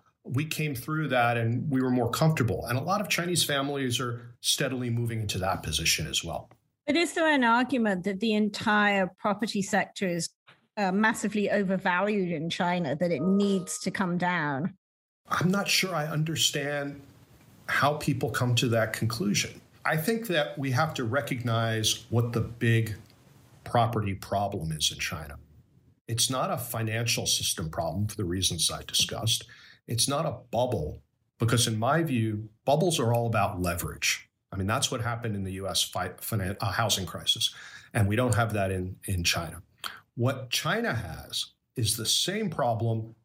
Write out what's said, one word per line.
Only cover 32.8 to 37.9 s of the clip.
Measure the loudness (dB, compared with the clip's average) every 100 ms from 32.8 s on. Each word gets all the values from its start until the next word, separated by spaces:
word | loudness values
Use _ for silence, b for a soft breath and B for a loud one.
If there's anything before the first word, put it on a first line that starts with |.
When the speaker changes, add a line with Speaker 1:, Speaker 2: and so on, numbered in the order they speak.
| 4 2
Speaker 1:
are | 2
all | 2 2
about | 2 0 0
leverage. | -2 -2 -4 -4 -2 -2 -6 _ _
I | -4
mean, | -2
that's | 0 0
what | -2
happened | -4 -4 -4 -4
in |
the | -4
U | -6 -4
S | -2
fi-, | -2 -2 -6
finan-, | -8 -6 -4 -2 -4
uh, | -4
housing | -2 0 0 -2
crisis, | -6 -4 0 -2 B B B B